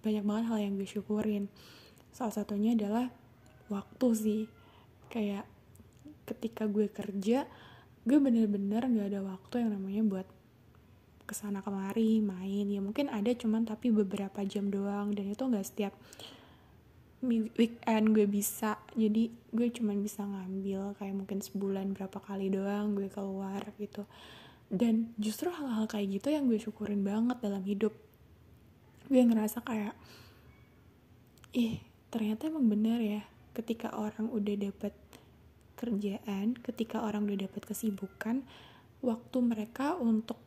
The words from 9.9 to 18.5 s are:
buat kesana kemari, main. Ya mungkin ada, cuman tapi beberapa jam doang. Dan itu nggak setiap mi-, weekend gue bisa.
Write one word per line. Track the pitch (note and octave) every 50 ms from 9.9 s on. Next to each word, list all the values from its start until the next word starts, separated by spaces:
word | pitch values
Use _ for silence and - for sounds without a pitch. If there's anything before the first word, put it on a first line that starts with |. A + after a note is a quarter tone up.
| G3 G#3 A3
buat | G#3+ G3 F#3 F#3+ - - - - - - - - - - - - - - - - - - - -
kesana | - G#3 - - G3+ G3+ G3 F#3+
kemari, | G#3 G3 G3 F#3+ G3 G3+ A3+ A3+ A3 A3 A3
main. | G#3+ G3+ F#3+ F3+ F#3 G3 G3 G3+ G#3 G3+
Ya | G3+ G3+ G3
mungkin | G3 A3 - C#4+ C#4+
ada, | - G#3+ G3+ A#3+ B3
cuman | A#3+ - A3 G#3+ A3+ A#3
tapi | A3+ G#3+ G#3+ - B3
beberapa | A3 G#3+ G#3 F#3+ F#3+ G3+ G3 G3 - - G3+
jam | G3 - G#3 G3 G3+
doang. | G3 G3 G3 G3+ G3+ G3+ G3+ G#3 G#3 G3+
Dan | G3 G3 G#3
itu | -
nggak | C4 C4 A#3+ G3+ F#3+
setiap | - - - G#3 G3 - - - - - - - - - - - - - - - - - - - - - - - - - - -
mi-, | B3+ A#3 A3+ A3 A3+ - -
weekend | A#3 A3+ A#3 - - - A3 A3 G#3+ A3 A3
gue | G#3+ G#3 G3+
bisa. | G3+ G3+ G3+ -